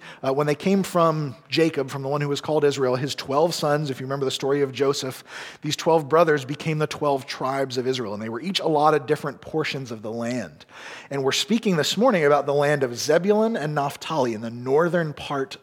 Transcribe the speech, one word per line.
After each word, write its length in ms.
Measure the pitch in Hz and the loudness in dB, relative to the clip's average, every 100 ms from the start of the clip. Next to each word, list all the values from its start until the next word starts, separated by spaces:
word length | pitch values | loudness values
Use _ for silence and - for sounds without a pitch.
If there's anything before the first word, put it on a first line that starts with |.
| - - | -6 -6
uh, 80 | 135 | -2
when 140 | 135 147 | 2 2
they 80 | |
came 300 | 147 190 196 | 0 2 2
from 500 | 180 180 165 156 147 - - | 2 4 4 2 -2 -8 -4
Jacob, 420 | 135 165 147 131 | 2 2 2 -4
from 120 | 139 | -4
the 60 | 135 | -4
one 120 | 147 | -2
who 80 | 147 | -2
was 120 | 139 | -2
called 240 | - 151 | -2 2
Israel, 300 | 147 135 131 | 2 2 2
his 220 | 127 139 - | 0 -2 -6
twelve 380 | - 139 170 | -2 2 2
sons, 360 | - 156 147 151 | 2 0 0 0
if 80 | 127 | -6
you 80 | 131 | -6
remember 180 | 139 | -4
the 60 | 131 | -2
story 300 | - 135 143 | -2 0 2
of 100 | 135 | 0
Joseph, 540 | 120 139 139 131 - - - - - | 2 0 0 -4 -10 -14 -16 -16 -10
these 120 | 151 | -6
twelve 340 | - - 160 139 | -2 2 2 4
brothers 360 | 156 170 147 | 4 4 2
became 340 | 127 147 160 151 | -2 -6 -4 -2
the 80 | 151 | -2
twelve 400 | - 147 135 123 | -2 -2 -2 -4
tribes 500 | - 131 139 135 127 | -6 -4 -2 -2 -2
of 120 | 123 | -2
Israel, 260 | 131 110 | -2 -4
and 80 | 104 | -6
they 60 | 110 | -6
were 120 | 117 | -6
each 200 | 165 190 | -6 -4
allotted 460 | 160 151 151 151 131 | 0 4 4 4 2
different 340 | 147 147 127 | -2 -2 -10
portions 500 | - 160 147 147 127 | -6 -4 -4 -4 -8
of 120 | 113 | -10
the 100 | 107 | -8
land. 520 | 117 117 127 90 73 - - - - - | -6 -4 -4 -8 -12 -20 -20 -18 -18 -8
And 140 | 139 | -2
we're 80 | 135 | 0
speaking 440 | - - 226 226 170 | 0 0 0 2 2
this 200 | 135 185 | 2 2
morning 280 | 254 196 | 4 4
about 220 | 147 147 143 | 6 4 4
the 80 | |
land 300 | 143 143 147 | 2 2 2
of 120 | 131 120 | 0 -2
Zebulun 600 | - 165 185 208 220 226 | 2 2 4 4 2 0
and 180 | 151 | -2
Naphtali 600 | 151 139 - - 160 123 | -2 -2 -4 -4 0 0
in 80 | 107 | -2
the 80 | 113 | -6
northern 600 | 120 127 143 175 175 160 | -8 0 2 4 2 -2
part 440 | 139 - 143 135 - | -4 -6 -4 -4 -6